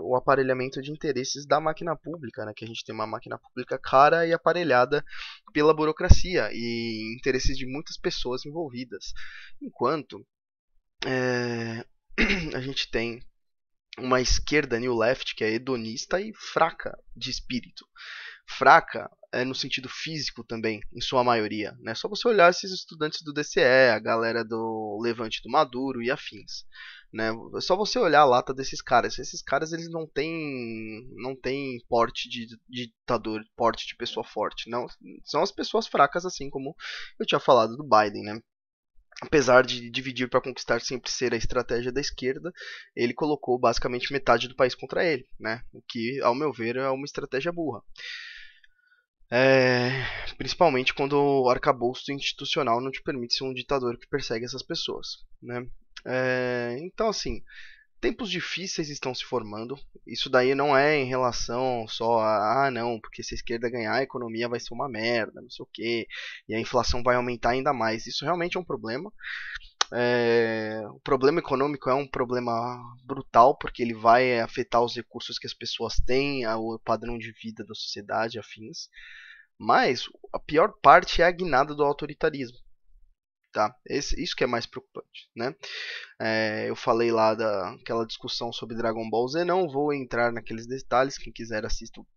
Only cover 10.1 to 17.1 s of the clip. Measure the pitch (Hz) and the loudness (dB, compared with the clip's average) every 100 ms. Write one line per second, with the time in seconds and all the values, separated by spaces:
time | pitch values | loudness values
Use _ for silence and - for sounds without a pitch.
10.1 | 98 - _ _ _ _ _ _ _ 135 | -16 -20 _ _ _ _ _ _ _ -2
11.1 | 131 127 123 123 117 117 113 - _ _ | 0 0 0 -2 -4 -6 -8 -12 _ _
12.1 | - 208 196 160 143 131 135 - 120 117 | 0 2 2 -2 -6 -6 -6 -4 -2 -4
13.1 | 117 - _ _ _ _ _ _ - 127 | -6 -14 _ _ _ _ _ _ -8 2
14.1 | 127 123 - - 147 143 117 127 117 110 | 2 4 2 4 0 2 -2 0 2 2
15.1 | 131 - - 110 113 127 123 110 117 - | 0 -4 -2 0 0 -2 -4 -4 -8 -4
16.1 | 180 214 208 - - 165 - - - - | -4 -4 -10 -6 0 0 0 -12 -12 -18